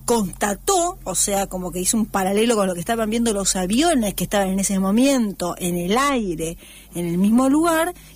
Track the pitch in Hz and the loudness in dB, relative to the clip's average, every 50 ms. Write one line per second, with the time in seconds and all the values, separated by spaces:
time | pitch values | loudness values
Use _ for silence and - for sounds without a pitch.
0 | - - 233 226 202 165 - - 214 208 196 - - 392 392 349 339 349 370 349 | -2 0 0 2 0 -2 -4 -4 -4 -4 -4 -2 0 2 2 2 2 0 -2 -6
1 | - 190 175 - - 208 196 196 196 - 190 185 180 175 165 185 185 - - 220 | -8 -6 -4 -2 -2 0 0 0 -2 -2 -4 -6 -8 -6 -6 -4 -2 -2 0 0
2 | 208 - - 196 190 190 202 214 226 240 233 214 190 185 175 175 165 - 233 226 | 0 0 0 0 0 0 2 2 2 2 2 2 0 0 -2 -4 -4 -4 -2 -2
3 | 220 214 220 233 233 233 202 202 190 - - 190 180 180 220 254 320 349 320 254 | -2 -2 0 0 0 0 0 -2 -2 -2 -2 -2 -2 0 2 2 2 4 2 2
4 | 214 196 - - 180 - - 202 196 190 190 196 190 - 196 190 190 190 202 233 | 0 -2 -2 -4 -4 -2 0 0 0 0 0 -2 -2 0 0 0 0 2 2 4
5 | 262 277 277 254 220 202 175 - 185 175 - - 180 175 175 175 175 180 214 254 | 4 4 2 2 0 -2 -4 -6 -6 -6 -6 -4 -4 -4 -4 -2 -2 0 0 2
6 | 277 285 277 240 214 185 160 156 160 165 170 - - - - - - - - 170 | 2 0 0 -2 -2 -4 -4 -4 -6 -6 -8 -10 -16 -20 -20 -20 -18 -12 -8 -6
7 | 175 170 170 180 196 208 226 247 262 269 277 311 330 339 320 320 330 359 359 - | -4 -2 0 2 2 4 4 4 4 4 4 4 4 2 2 2 0 -2 -4 -8
8 | - - - | -14 -20 -20